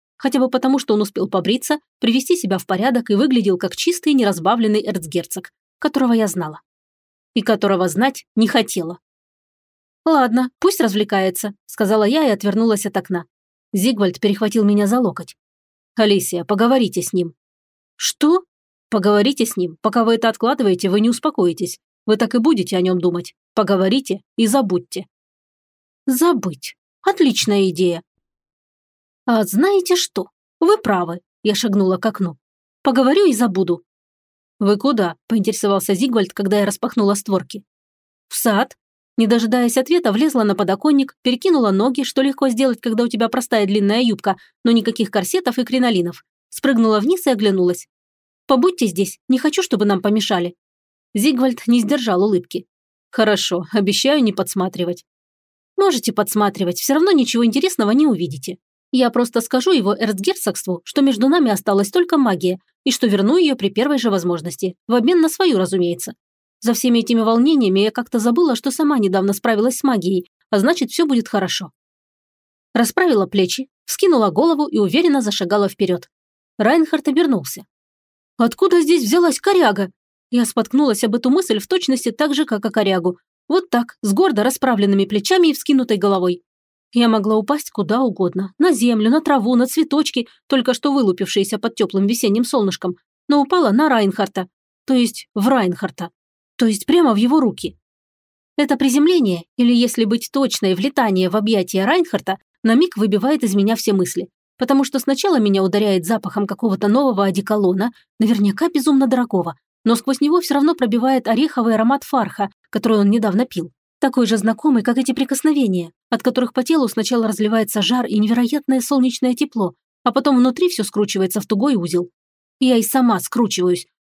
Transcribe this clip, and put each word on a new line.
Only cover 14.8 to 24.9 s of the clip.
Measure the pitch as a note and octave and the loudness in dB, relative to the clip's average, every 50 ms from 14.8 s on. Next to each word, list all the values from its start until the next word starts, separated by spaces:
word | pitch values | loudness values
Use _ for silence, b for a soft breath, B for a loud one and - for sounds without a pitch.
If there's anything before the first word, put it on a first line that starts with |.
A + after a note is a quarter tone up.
| G#3 G3 | 2 2
за | A3+ B3+ | 0 0
локоть. | B3+ G3 - - E3+ - - _ _ _ _ _ _ _ _ _ _ _ - | 0 -2 -4 -6 -12 -18 -20 _ _ _ _ _ _ _ _ _ _ _ -2
«Алисия, | - A3 G#3+ G3+ F#3+ F3 - - F3 E3+ | 0 2 2 2 0 0 -4 -6 -6 -4
поговорите | - G#3 F#3+ A3+ A#3+ C4 C4+ A#3+ F#3+ - F3+ | -2 -2 0 2 2 2 2 0 0 -2 -4
с | F3 - - | -6 -4 -4
ним». | F3+ F3 E3+ - _ _ _ _ _ _ _ _ _ _ _ _ | -4 -4 -4 -8 _ _ _ _ _ _ _ _ _ _ _ _
«Что?» | - - - - - - D4+ E4+ F#4 F4+ _ _ _ _ _ _ _ _ - | -8 -8 -8 -4 0 2 2 2 2 0 _ _ _ _ _ _ _ _ -4
«Поговорите | - G#3+ F3+ G#3 G#3 G#3 G#3 C4 C#4 - A#3 | -4 0 2 2 4 4 2 2 0 0 -2
с | A3 - | -4 -2
ним. | - F3+ F3 D#3+ - | -6 -6 -6 -6 -4
Пока | - A3 G3+ A#3+ A3+ | -4 -2 0 0 0
вы | A3+ A3+ | 2 0
это | A3+ A3+ A3+ | 0 0 -2
откладываете, | A3 - - A#3 C#4 - B3 G3+ F#3 F3+ - F#3+ | -2 -2 -2 -2 -2 0 0 0 0 0 0 0
вы | F3+ G#3 | 0 2
не | G#3+ A#3 | 2 0
успокоитесь. | A#3 - - D#4 - - F#3+ F3 E3 - F3+ F3 - - _ _ _ _ - | 0 -2 -4 -4 -2 0 0 0 0 -2 -8 -10 -10 -14 _ _ _ _ -2
Вы | - G#3+ G#3 | -2 0 0
так | A#3+ A3+ - | 0 -2 0
и | A#3+ | 0
будете | A3+ D4+ D#4+ G#3 F3+ - G3+ F#3 | 2 2 2 2 0 -2 0 0
о | |
нем | F3+ F#3 F#3 F3+ | 0 0 0 0
думать. | E3+ F3+ F3 F3 F3 - - _ _ _ - | 0 -2 -2 -2 -8 -12 -16 _ _ _ -2
Поговорите | - G#3 F#3 G3+ F#3 F#3+ F#3+ G#3+ C4+ C4+ - F#3+ G3 _ _ _ | -2 0 2 2 2 2 2 0 0 -2 -4 -8 -8 _ _ _
и | - A3+ G#3+ | -2 0 2
забудьте». | G#3+ C#4 C4 F#3+ F3+ F3 F3 - | 2 2 0 0 -2 -4 -4 -6